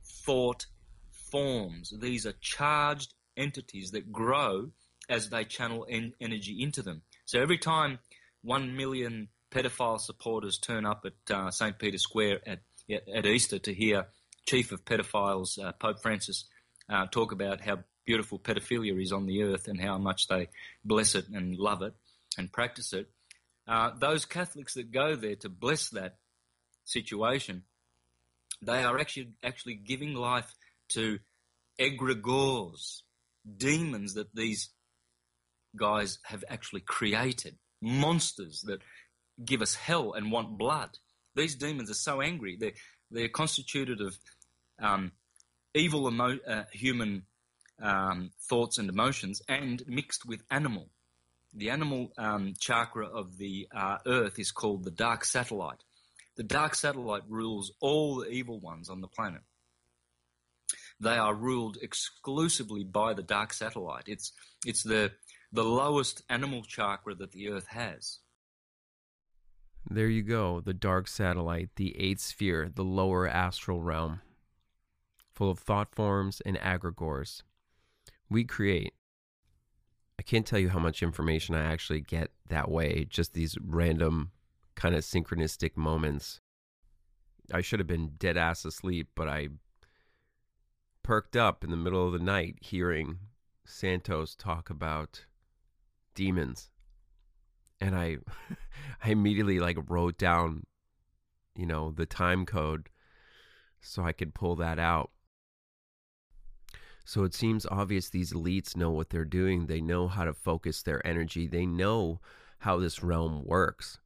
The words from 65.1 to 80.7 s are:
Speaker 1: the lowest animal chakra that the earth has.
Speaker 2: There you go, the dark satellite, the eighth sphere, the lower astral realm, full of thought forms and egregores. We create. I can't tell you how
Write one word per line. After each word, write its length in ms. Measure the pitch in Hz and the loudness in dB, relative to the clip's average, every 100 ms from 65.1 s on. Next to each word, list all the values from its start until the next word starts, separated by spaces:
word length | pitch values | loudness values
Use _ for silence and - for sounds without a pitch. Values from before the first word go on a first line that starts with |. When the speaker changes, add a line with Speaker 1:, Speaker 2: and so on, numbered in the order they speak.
| - - - _ | -2 -20 -20 _
Speaker 1:
the 120 | 113 | 0
lowest 580 | 113 120 143 147 135 - - | 4 4 4 4 2 -4 -4
animal 340 | 120 139 127 | -2 -2 -6
chakra 520 | 107 - 104 98 - 95 | -8 -2 -2 -2 -6 -10
that 160 | 95 | -10
the 160 | 92 101 | -8 -6
earth 180 | 101 98 | -6 -6
has. 500 | 113 113 67 - - _ _ _ _ _ _ _ _ _ _ _ _ - - - - - | -6 -6 -6 -12 -12 _ _ _ _ _ _ _ _ _ _ _ _ -20 -20 -20 -12 -6
Speaker 2:
There 200 | 104 110 | 0 2
you 140 | 113 | 2
go, 380 | 104 113 98 87 | 2 0 2 0
the 140 | 85 | -4
dark 340 | 92 101 92 92 | -2 2 2 0
satellite, 640 | - 98 87 82 85 90 - | 0 0 2 0 -2 -4 -4
the 220 | 95 - | -4 0
eighth 220 | 95 95 | 0 0
sphere, 500 | - - 101 82 80 | -4 -2 2 2 0
the 120 | 87 | -2
lower 420 | 95 92 95 92 90 | 0 2 4 4 2
astral 540 | 80 90 - - 87 | 2 0 -2 -2 -2
realm, 400 | 85 80 80 85 - _ _ _ _ _ _ _ _ _ _ | 0 0 -2 -4 -10 _ _ _ _ _ _ _ _ _ _
full 160 | - 98 | 0 0
of 80 | 92 | 0
thought 360 | - 101 104 | 2 0 0
forms 460 | - 107 98 98 - | 0 2 2 0 -4
and 160 | - 95 | -4 -2
egregores. 840 | 95 92 87 85 80 67 71 - - _ _ _ _ _ - _ _ | 0 -2 -2 -4 -4 -4 -6 -12 -18 _ _ _ _ _ -20 _ _
We 160 | 107 | 0
create. 480 | 120 - 101 90 92 _ _ _ _ _ _ _ _ _ _ _ _ - | 2 2 2 2 0 _ _ _ _ _ _ _ _ _ _ _ _ -12
I 20 | |
can't 220 | - 117 | 2 2
tell 140 | 107 107 | 4 2
you 100 | |
how 100 | 90 | 4